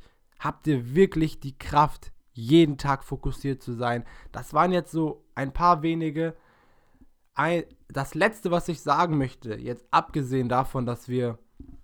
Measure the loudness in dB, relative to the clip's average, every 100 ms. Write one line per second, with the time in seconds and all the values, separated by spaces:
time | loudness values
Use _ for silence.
0 | -20 _ _ -10 -8 -4 -2 -2 2 4
1 | 4 4 -2 -2 -12 -12 0 4 4 0
2 | -14 -18 _ -6 6 6 6 2 -2 -2
3 | -4 -6 -6 -4 -6 -6 -6 -4 -2 -2
4 | -6 -18 -16 -14 -4 2 4 2 0 -2
5 | -2 -4 _ -6 -4 2 4 4 2 -2
6 | -2 -2 -4 -6 _ _ _ _ _ _
7 | -20 _ _ -2 0 0 -4 -14 -10 -8
8 | -6 0 0 0 -2 -2 -2 -4 0 2
9 | 2 0 -2 -6 -10 -8 -8 -10 0 0
10 | 0 -4 -2 -2 0 0 0 -4 -4 -6
11 | -4 -4 -4 -6 _ -20 -20 -20